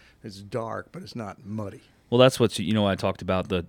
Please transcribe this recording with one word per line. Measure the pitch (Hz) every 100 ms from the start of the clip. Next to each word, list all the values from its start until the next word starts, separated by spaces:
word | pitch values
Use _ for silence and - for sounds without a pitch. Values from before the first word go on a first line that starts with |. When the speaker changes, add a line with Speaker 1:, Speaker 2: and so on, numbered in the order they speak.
| - _
Speaker 1:
it's | 110 95
dark, | 101 123 113 104 90
but | -
it's | 101 120
not | 104 - 98
muddy. | 107 101 - _ _ -
Speaker 2:
Well, | 120
that's | 127 -
what | 117 -
you, | 90
you |
know, | 107 101
I | 92
talked | 98 90
about | 90 92 82
the, | 92